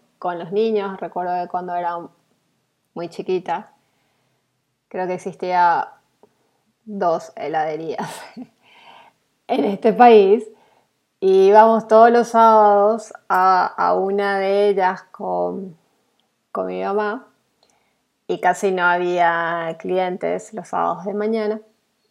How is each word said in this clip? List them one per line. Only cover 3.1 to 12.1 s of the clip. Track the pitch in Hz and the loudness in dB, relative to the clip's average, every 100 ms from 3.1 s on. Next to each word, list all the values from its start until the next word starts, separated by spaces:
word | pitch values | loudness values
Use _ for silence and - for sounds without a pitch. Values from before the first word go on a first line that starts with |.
| - 196 185 180 175 214 _ _ _ _ _ _ _ _ _ _ _ _ | -12 -6 -6 -4 -10 -10 _ _ _ _ _ _ _ _ _ _ _ _
creo | - 185 | -10 -8
que | |
existía | 180 202 - 180 180 175 165 - - _ _ _ _ _ _ _ _ | -8 -10 -10 -4 0 2 0 -4 -12 _ _ _ _ _ _ _ _
dos | 220 202 175 165 - - | -16 -4 -2 -2 -6 -12
heladerías | 147 160 156 156 160 - - - - - | -8 -6 -6 -6 -8 -10 -10 -14 -18 -20
<laughs> | 254 _ _ _ - - _ _ _ _ - | -20 _ _ _ -20 -20 _ _ _ _ -6
en | 269 | -4
este | 208 196 233 | -2 0 -2
país, | 190 240 220 196 226 - - _ _ _ _ _ _ | 6 8 8 8 2 0 -18 _ _ _ _ _ _
y | 190 190 190 | 0 4 6
íbamos | 214 226 226 220 | 8 6 4 4
todos | 220 233 | 6 6